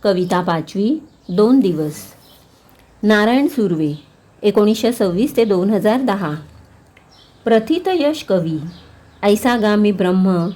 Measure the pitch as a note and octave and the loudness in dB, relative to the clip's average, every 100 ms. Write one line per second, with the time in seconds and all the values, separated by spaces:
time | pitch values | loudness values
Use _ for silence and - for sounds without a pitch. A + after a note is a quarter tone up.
0 | G#3 F#3 F3+ F3+ F3+ E3 D#3 F#3+ G#3 D#4 | 0 -2 0 -2 -2 -4 -6 -4 -2 -2
1 | - _ - F3+ G#3+ C4+ G3 D#3 D#3 D3+ | -6 _ -8 0 4 4 2 0 -4 -8
2 | - - - - _ _ _ _ _ _ | -18 -20 -20 -20 _ _ _ _ _ _
3 | G#3 G#3+ G#3+ B3+ C#4+ - G3+ E3 D#3 D3+ | 2 2 4 2 0 0 -2 0 -2 -4
4 | - _ _ _ G#3+ G3+ G#3 A3 A3+ B3 | -12 _ _ _ 0 2 2 2 -2 0
5 | G3+ F3 C4+ - A3+ G3 F#3 G#3+ G3 A#3 | -2 0 -2 0 0 2 2 0 0 0
6 | C4 G3+ F3 D3+ - - - - _ _ | -2 -4 -4 -8 -12 -20 -20 -20 _ _
7 | _ - - _ - A3+ A3 E4 F#4+ F#4 | _ -20 -20 _ 0 0 0 -4 -2 -2
8 | C#4+ D#4 - F#3+ E3 D#3 D#3 - - - | -2 -2 -2 -2 -2 -6 -8 -14 -20 -20
9 | - - G3+ G#3 B3+ A#3+ G#3+ G#3 G#3 G3+ | -20 -4 0 0 0 0 0 2 0 0
10 | F#3 F#3 F#3+ F3+ E3+ | 0 2 2 0 -2